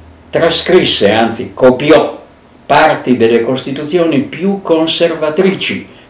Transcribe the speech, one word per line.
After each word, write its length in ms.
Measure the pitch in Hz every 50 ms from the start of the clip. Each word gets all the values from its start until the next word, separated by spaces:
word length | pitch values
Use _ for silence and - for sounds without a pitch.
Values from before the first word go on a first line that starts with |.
| - - - - - -
trascrisse, 840 | - - 165 170 - - - - 170 180 - 127 - - 107 101
anzi 420 | 107 113 117 113 113 - - - -
copiò, 640 | - 131 127 127 - 147 151 156 - - - - - - - _ _ _ _ - - _ -
parti 500 | 139 151 156 156 - - - 135 123 110
delle 240 | 113 113 117 110
costituzioni 800 | 113 127 131 127 - - 131 147 156 147 175 175 165 165 147 131
più 420 | 120 - - 151 180 196 202 190
conservatrici 1300 | - - 165 160 165 160 - - 170 165 160 151 156 151 151 190 190 190 - - - - 98 92 - - - - - -